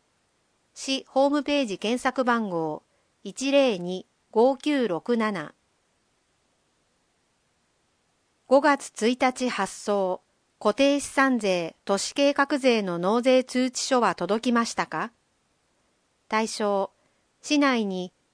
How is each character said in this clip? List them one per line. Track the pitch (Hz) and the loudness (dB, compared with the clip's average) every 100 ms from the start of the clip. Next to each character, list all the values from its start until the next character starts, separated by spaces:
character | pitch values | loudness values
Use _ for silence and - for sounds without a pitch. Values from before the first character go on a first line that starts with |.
| _ _ _ _ _ _ _ | _ _ _ _ _ _ _
市 | - - 269 - | -14 -6 -6 -4
ホ | 269 277 | 0 2
ー | |
ム | 285 | 0
ペ | 277 285 | -2 -2
ー | 247 | -2
ジ | 185 | -4
検 | 208 247 | -4 -2
索 | 262 254 | -2 -2
番 | 247 233 208 | 0 0 -2
号、 | 170 160 151 _ _ _ _ | -4 -4 -6 _ _ _ _
一 | 202 - 269 | -16 -8 0
零 | 277 262 190 | 2 2 0
二 | 175 185 - _ _ | -4 -8 -12 _ _
五 | 220 247 269 | 2 2 2
九 | 302 285 226 | 0 0 0
六 | 160 - 233 | -2 -2 0
七。 | 214 190 151 _ _ _ _ _ _ _ _ _ _ _ _ _ _ _ _ _ _ _ _ _ _ _ _ _ _ _ _ _ - | 0 -4 -10 _ _ _ _ _ _ _ _ _ _ _ _ _ _ _ _ _ _ _ _ _ _ _ _ _ _ _ _ _ 2
五 | 269 | 4
月 | 294 277 - - 214 | 6 2 -2 -2 0
一 | 254 | 2
日 | 262 254 254 | 0 0 -4
発 | 214 190 | -2 -6
送、 | - - 202 185 185 _ _ _ _ | -6 -2 0 0 -4 _ _ _ _
固 | 214 | 0
定 | 208 277 285 | 4 2 2
資 | - | -2
産 | - 269 247 | 0 2 2
税、 | 208 180 165 - | 0 -2 -4 -8
都 | - 196 | -4 -2
市 | - | -2
計 | - 285 | 2 2
画 | 285 277 294 | 2 0 2
税 | 254 226 | 2 2
の | 196 170 | 0 -2
納 | 180 233 | 0 2
税 | 247 254 | 4 2
通 | 254 254 254 | 2 -2 -2
知 | - | -2
書 | - 254 | -2 2
は | 214 165 | 2 0
届 | 175 220 | -2 -2
き | 254 | 0
ま | 240 | 0
し | 226 - | 0 -4
た | 170 | -6
か？ | 156 220 _ _ _ _ _ _ _ _ _ _ _ - | -4 -8 _ _ _ _ _ _ _ _ _ _ _ -4
対 | 220 220 | -2 -2
象、 | - 208 202 196 _ _ _ _ _ | -4 -2 -2 -4 _ _ _ _ _
市 | - 294 | -2 2
内 | 285 247 202 | 2 0 -2
に | 185 180 _ _ | -4 -8 _ _